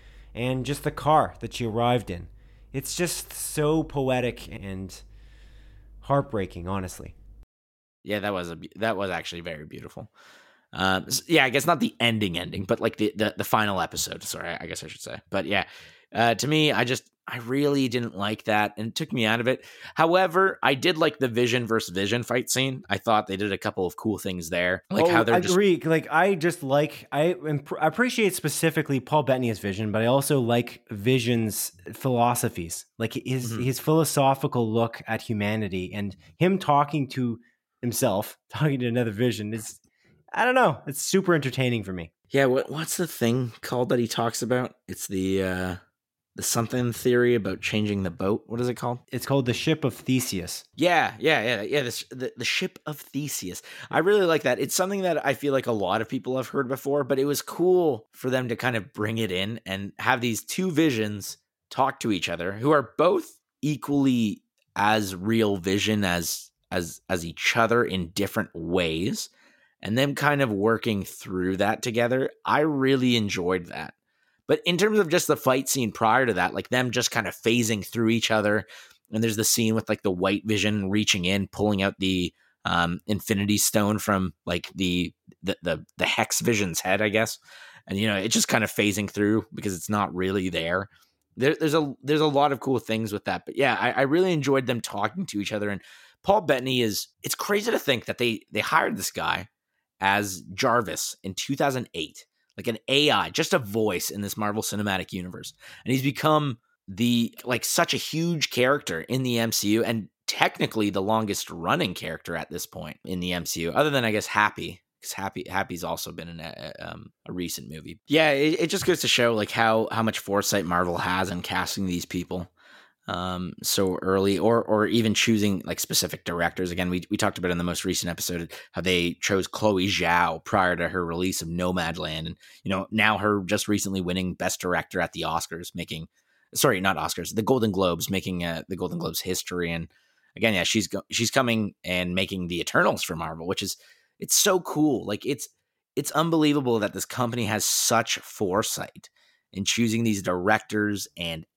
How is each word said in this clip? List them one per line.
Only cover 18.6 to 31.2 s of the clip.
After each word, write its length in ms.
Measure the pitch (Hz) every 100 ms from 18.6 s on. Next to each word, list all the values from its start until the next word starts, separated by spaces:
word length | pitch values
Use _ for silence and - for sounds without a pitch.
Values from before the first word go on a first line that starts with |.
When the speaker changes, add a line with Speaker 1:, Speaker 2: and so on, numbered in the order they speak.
| 104 -
Speaker 2:
and 100 | 110
it 80 | -
took 160 | 160
me 140 | 131 110
out 140 | 117
of 80 | 120
it. 180 | 131 - - -
However, 640 | - 160 180 190 170 190 -
I 100 | 123
did 240 | 139 165 160
like 220 | 160 151
the 80 | 127
Vision 400 | 113 123 123 117
versus 260 | 113 -
Vision 300 | 90 98 117
fight 260 | 117 120 -
scene. 340 | 127 135 131 -
I 80 | 98
thought 300 | - 107 107
they 80 | 95
did 160 | 104
a 60 | 98
couple 280 | 107 98 90
of 100 | -
cool 220 | 110 95
things 320 | 98 90 82
there, 340 | 87 90 92 -
like 160 | - 165
Speaker 1:
Oh, 40 |
Speaker 2:
how 140 | 135
they're 120 | 113 175
Speaker 1:
I 40 |
Speaker 2:
just 140 | 180
Speaker 1:
agree. 260 | 185 202 170
Like, 240 | 160 160 -
I 240 | 151 190
just 300 | 196 165 165
like, 440 | 135 143 147 - -
I 240 | 143 160 180 151
imp-, 260 | 147 143 -
I 60 | 156
appreciate 480 | - 247 233 208
specifically 680 | - 151 - 165 156 147 139
Paul 240 | - 151
Bettany 260 | 139 131 123
as 80 | 104
Vision, 320 | 101 98 107
but 100 | 107
I 40 | 113
also 340 | 135 139 143
like 440 | 117 120 123 - -
Vision's 840 | 104 101 131